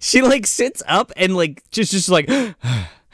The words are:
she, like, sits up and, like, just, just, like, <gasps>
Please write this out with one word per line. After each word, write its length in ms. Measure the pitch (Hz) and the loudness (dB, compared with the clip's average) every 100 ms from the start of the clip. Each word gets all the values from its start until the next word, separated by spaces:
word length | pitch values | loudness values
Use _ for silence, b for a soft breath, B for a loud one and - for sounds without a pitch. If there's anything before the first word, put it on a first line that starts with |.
she, 220 | - 254 | 2 4
like, 240 | 262 277 202 | 4 2 0
sits 360 | - 247 - - | -2 -2 -4 -2
up 260 | 175 240 - | 0 0 0
and, 200 | 185 185 | 0 0
like, 260 | 165 143 _ | -2 -4 _
just, 200 | - 208 | -4 -2
just, 160 | 196 180 | -2 2
like, 200 | 180 143 | 0 2
<gasps> 840 | 262 247 180 123 123 87 - _ | 0 -2 -6 -4 -4 -4 -12 _